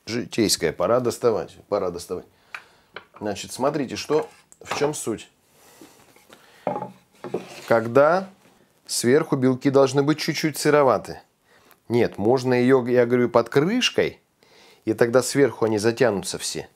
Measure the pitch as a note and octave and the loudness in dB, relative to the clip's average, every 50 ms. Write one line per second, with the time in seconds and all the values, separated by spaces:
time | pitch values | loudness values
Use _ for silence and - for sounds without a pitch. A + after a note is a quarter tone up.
0 | _ - A2 A#2+ F#2+ - - - A2 F#2 - - E2+ D#2 D2 - F2 F#2+ A#2 B2+ | _ -8 -8 -8 -8 -6 -2 0 0 0 0 0 -2 -4 -2 -2 0 0 0 0
1 | B2+ A#2 G#2 - - A#2+ G#2+ F#2 D#2+ - - - - _ G2+ G2+ F#2+ F2+ E2+ E2+ | 0 -2 -4 0 0 0 0 0 -4 -8 -12 -20 -8 _ -4 -4 -4 -4 -6 -8
2 | - - F#2 F2 - - _ _ _ _ - - - _ _ _ _ _ _ - | -10 -10 -10 -10 -10 -14 _ _ _ _ -20 -20 -20 _ _ _ _ _ _ -20
3 | - _ _ - G#2 G#2+ G2+ G2+ - G2 - - B2 C#3+ D3 D#3 C3+ G#2+ G#2+ G#2 | -20 _ _ -10 -8 -8 -8 -8 -10 -14 -8 -4 -4 -4 -2 -4 -6 -6 -8 -10
4 | - - D3 D#3 D3+ - - _ _ _ - _ - - - - D3 D3 D3+ - | -6 -2 -2 -2 -2 -4 -12 _ _ _ -20 _ -12 -10 -4 -4 -2 -2 -4 -6
5 | - A#2+ A2 - - - _ _ _ _ _ _ _ - - _ - - _ _ | -6 -8 -8 -8 -10 -16 _ _ _ _ _ _ _ -20 -20 _ -20 -20 _ _
6 | _ _ _ _ _ _ - - _ _ _ _ _ - - - - - - - | _ _ _ _ _ _ -20 -20 _ _ _ _ _ -8 -8 -8 -10 -12 -16 -20
7 | _ _ _ _ - F3 - - - - - - - - A#2 A#2 A2+ A#2 A#2 C3+ | _ _ _ _ -14 -10 -10 -10 -10 -12 -18 -20 -2 0 0 0 2 2 4 4
8 | C#3+ D#3 E3+ F#3+ G3 G3 - _ _ _ _ _ _ _ _ _ _ - - - | 4 6 4 0 -2 -6 -14 _ _ _ _ _ _ _ _ _ _ -10 -8 -2
9 | - A#2 C3 D3+ E3 - D#3 C#3 B2+ C3 B2+ B2 - C#3+ C3 C#3 C3+ C3 B2 C#3+ | 2 2 2 2 2 0 -2 0 2 0 0 2 0 2 4 4 4 4 4 0
10 | C#3 C#3+ D#3 D3+ - - D3+ - - D#3 C#3 - - D3+ D3 D3 C#3+ C3 A2 F#2+ | 2 2 0 -2 -2 -6 -4 -4 -4 -4 -4 -2 0 2 4 4 6 4 4 2
11 | F#2+ - - - - _ _ _ _ _ _ _ _ _ _ _ _ _ A2+ A#2+ | -2 -6 -14 -18 -18 _ _ _ _ _ _ _ _ _ _ _ _ _ 0 2
12 | G#2+ F2 - - G2+ A2 B2+ C3 B2 B2+ B2 B2 B2 B2+ C3+ C3 A#2+ B2 A#2+ B2 | 2 0 0 -2 0 2 2 2 2 0 0 2 4 4 4 4 4 2 2 2
13 | A#2+ A#2+ B2 B2 B2 A#2 - A#2 A#2 - - C#3+ D3+ F3+ A3+ B3+ - - - - | 2 4 2 2 2 2 2 2 0 2 0 0 0 2 0 0 -2 0 0 0
14 | F2+ D2 - - _ _ _ _ _ _ _ _ - - - _ _ A2 A2 - | -2 -2 -2 -8 _ _ _ _ _ _ _ _ -20 -20 -20 _ _ -6 0 2
15 | B2 A#2 A#2 C3 B2 - - C#3 C#3 A#2+ - - A2+ A2 A2 G#2 G2 A#2 A2+ - | 2 4 4 2 2 2 2 2 2 2 2 -2 -2 0 0 0 0 0 0 2
16 | C3 A#2 G2+ F#2 F2+ - - D#2+ - - - D#2+ - - _ | 2 2 2 -2 -4 -6 -10 -8 -8 -8 -8 -8 -12 -12 _